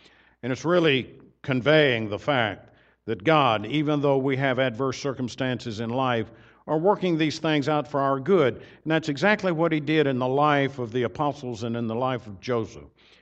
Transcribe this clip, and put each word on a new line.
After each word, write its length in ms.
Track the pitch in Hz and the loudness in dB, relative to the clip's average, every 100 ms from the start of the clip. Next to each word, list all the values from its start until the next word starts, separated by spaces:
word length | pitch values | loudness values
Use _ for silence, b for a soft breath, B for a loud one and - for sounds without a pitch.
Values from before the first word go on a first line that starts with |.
| b b b b | b b b b
and 80 | 120 | -6
it's 140 | 123 | -4
really 500 | 151 175 160 131 - - - _ | 0 2 4 2 -2 -12 -20 _
conveying 640 | - 131 123 156 143 113 107 | -4 0 4 6 6 2 -2
the 100 | 101 | -4
fact 520 | - 135 107 92 - b b b | 0 0 0 -2 -12 b b b
that 180 | - 113 | -8 -2
God, 440 | 156 156 131 107 107 | 2 4 4 2 0
even 340 | 147 147 147 | -2 0 0
though 160 | 143 139 | 2 2
we 180 | 135 131 | 0 0
have 200 | 139 127 | 0 0
adverse 400 | 131 110 135 - | 0 -2 -4 -4
circumstances 800 | 143 120 120 - 131 123 120 104 | -6 -6 -6 -4 -4 -4 -6 -6
in 100 | 113 | -4
life, 400 | 127 131 117 107 B B B - | -2 0 0 -4 B B B -4
are 120 | 156 | 0
working 400 | 180 196 180 160 | 2 2 0 0
these 200 | 156 - | 0 -2
things 300 | 160 151 135 | 0 0 2
out 180 | 151 143 | -2 -2
for 140 | 143 | -2
our 180 | 135 135 | 0 0
good. 360 | 131 190 127 | 2 4 4
And 360 | - - - 151 | 0 -10 -10 -2
that's 200 | 160 156 | 0 0
exactly 420 | 139 190 208 190 | 0 2 2 0
what 200 | 160 165 | 0 0
he 80 | 156 | 0
did 260 | 139 156 139 | 0 2 2
in 120 | 127 | 0
the 80 | 127 | 0
life 520 | 139 151 143 139 139 | 2 4 4 0 -4
of 120 | 120 | -6
the 120 | 123 | -2
apostles 640 | 117 - 147 131 123 110 | -4 -2 -4 -4 -8 -8
and 120 | 120 117 | -6 -4
in 100 | 117 | -4
the 80 | |
life 320 | 113 131 127 104 | -2 -2 -4 -8
of 140 | 95 | -12
Joseph. 480 | - 120 95 - 71 b b b | -4 -4 -4 -10 -20 b b b